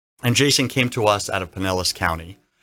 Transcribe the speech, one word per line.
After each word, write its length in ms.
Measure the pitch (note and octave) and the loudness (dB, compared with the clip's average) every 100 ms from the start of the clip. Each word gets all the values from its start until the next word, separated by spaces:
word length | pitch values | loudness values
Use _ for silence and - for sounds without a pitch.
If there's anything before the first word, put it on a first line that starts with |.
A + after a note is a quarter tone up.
| _ _ | _ _
And 140 | A#2+ A#2+ | 0 2
Jason 320 | C#3+ C3+ C3 | 4 2 0
came 200 | C3 B2 | 0 -2
to 160 | B2 G#2 | 0 2
us 220 | G2+ - | 2 0
out 140 | G2 | -4
of 100 | F2+ | -4
Pinellas 400 | - F#2+ F#2 F2 | -4 -2 0 -2
County, 440 | - F2+ E2 E2 G2+ _ _ | -2 -2 -2 -8 -18 _ _